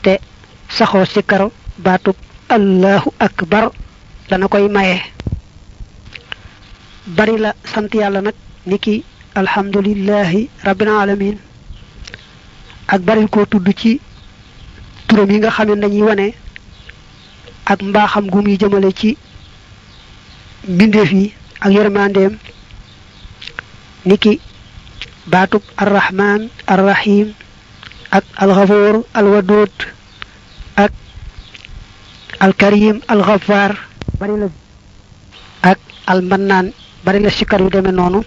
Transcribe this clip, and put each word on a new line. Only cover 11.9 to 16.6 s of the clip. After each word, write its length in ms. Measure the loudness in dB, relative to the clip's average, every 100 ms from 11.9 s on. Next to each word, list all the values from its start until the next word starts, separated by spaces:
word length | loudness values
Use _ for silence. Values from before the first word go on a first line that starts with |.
| -20 -20 -20 -20 -20 -20 -20 -20 -16 -4
ak 140 | -2
bari 260 | 0 0 2
koo 180 | 0
tudd 220 | 0 0 0
ci 240 | 0 0 -2 -6 -20 -20 -20 -20 -20 -20 -20 -20 -14 0
turam 220 | 2 4
yi 100 | 2
nga 120 | 0
xam 160 | 0 0
ne 140 | 0
dañuy 220 | 0 0 2
wane 200 | 0 -2 -6 -20 -20